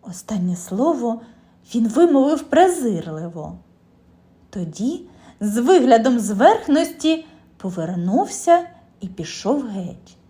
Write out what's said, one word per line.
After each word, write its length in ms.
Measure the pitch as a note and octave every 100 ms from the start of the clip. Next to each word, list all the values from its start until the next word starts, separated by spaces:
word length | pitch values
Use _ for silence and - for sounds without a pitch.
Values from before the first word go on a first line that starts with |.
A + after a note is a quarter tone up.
Останнє 540 | - F3 - G#3+ F3+ F3
слово 640 | - F#3+ C#4+ D4 A#3+ A3+ - _ _ _ _
він 140 | A#3+ A3+
вимовив 540 | C4 E4+ C#4 C4+ D4+
презирливо. 1160 | - D4 F#4 E4+ B3 F3+ D#3+ D#3 F3 E3 D#3 F3 _ _ _ _ _ _ _ _ _
Тоді 560 | G3+ E3 D#3 A#3 F4 - - - -
з 200 | G#3 G#3+
виглядом 600 | B3 F#4 B3 A#3 A#3 A#3+
зверхності 1040 | G3+ G3 C#4+ A4 - D4 E4 - D#4 D#4+ - - _ _
повернувся 1080 | F#3+ F3+ E3 F3+ F3 A3+ G4+ - - E4+ F4 - _ _
і 80 | F#3+
пішов 540 | - D#3 - F#3+ C#4+
геть 540 | A#3+ G3 F3 - - _ _